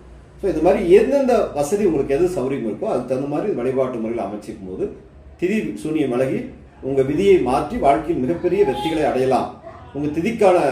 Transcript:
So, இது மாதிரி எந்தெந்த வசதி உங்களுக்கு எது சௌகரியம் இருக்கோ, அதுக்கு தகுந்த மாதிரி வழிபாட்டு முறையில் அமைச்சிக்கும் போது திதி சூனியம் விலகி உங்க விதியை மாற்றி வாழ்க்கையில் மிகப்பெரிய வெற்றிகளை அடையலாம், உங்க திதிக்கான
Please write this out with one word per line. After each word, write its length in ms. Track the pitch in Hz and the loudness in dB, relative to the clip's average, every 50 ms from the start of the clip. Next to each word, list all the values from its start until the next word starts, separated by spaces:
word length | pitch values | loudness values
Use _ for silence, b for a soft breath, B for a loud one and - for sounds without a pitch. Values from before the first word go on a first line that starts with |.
| - - - - - - - | -20 -20 -20 -20 -20 -20 -12
So, 100 | - - 190 | -4 -4 -2
இது 120 | 156 156 | 0 2
மாதிரி 200 | 156 180 208 226 190 170 | 2 4 4 2 4 6
எந்தெந்த 440 | 185 220 240 254 277 277 262 247 240 208 165 - - | 6 6 6 4 2 2 4 4 2 2 2 0 -2
வசதி 300 | 143 143 143 208 202 208 | -4 -2 -2 0 0 2
உங்களுக்கு 320 | 180 156 139 127 123 139 | 2 2 0 0 0 0
எது 100 | 156 185 | 2 2
சௌகரியம் 400 | 175 - 131 123 135 139 123 117 110 | 0 0 -2 -4 -2 -4 -4 -4 -6
இருக்கோ, 200 | 101 - 185 - | -6 -6 -4 -4
அதுக்கு 200 | - 123 120 - | -4 -4 -2 -4
தகுந்த 200 | 131 131 143 143 147 | -4 -4 -2 -4 -4
மாதிரி 180 | 165 202 214 | -4 -4 -4
வழிபாட்டு 460 | 165 123 120 131 127 135 131 120 117 113 | -4 -2 -2 -2 0 0 -2 -2 -4 -4
முறையில் 280 | 110 110 117 113 98 | -6 -4 -4 -4 -6
அமைச்சிக்கும் 440 | 101 104 101 - 117 - - 95 92 | -6 -8 -10 -12 -14 -14 -14 -12 -12
போது 140 | 92 127 196 - - - - - - - - - - - | -8 -8 -8 -8 -8 -12 -20 -20 -20 -20 -20 -20 -8 -4
திதி 180 | 175 185 220 214 165 - - | -2 -2 0 -2 -2 -4 -6
சூனியம் 360 | - - 156 156 151 139 123 120 | -8 -6 -4 -2 -2 -2 0 0
விலகி 260 | 123 131 139 - 240 - - - - - - - - | 0 0 0 -2 -4 -6 -10 -14 -20 -20 -20 -18 -12
உங்க 180 | 135 135 139 135 | -8 -2 0 0
விதியை 320 | 131 139 151 170 196 202 185 165 | 0 0 0 2 4 6 6 6
மாற்றி 380 | 120 - - 147 - - 233 | 4 2 0 0 -2 -4 -4
வாழ்க்கையில் 460 | 240 151 139 143 - - 165 165 131 | 0 2 2 2 2 0 -2 -2 -2
மிகப்பெரிய 380 | 127 127 170 165 - 175 180 202 202 | -2 -2 -2 -2 -2 0 2 2 2
வெற்றிகளை 380 | 131 123 - - 160 160 151 147 | 2 0 -2 -2 -2 -2 0 0
அடையலாம், 440 | 120 120 127 131 131 123 - - - - - - - - - - - - | 0 0 0 2 2 2 0 0 -4 -8 -14 -18 -18 -18 -18 -18 -12 -8
உங்க 140 | 143 147 147 | -6 -6 -4
திதிக்கான 500 | - 165 165 226 226 - 208 190 180 170 147 139 | -4 -4 -4 -4 0 2 4 4 4 4 2 2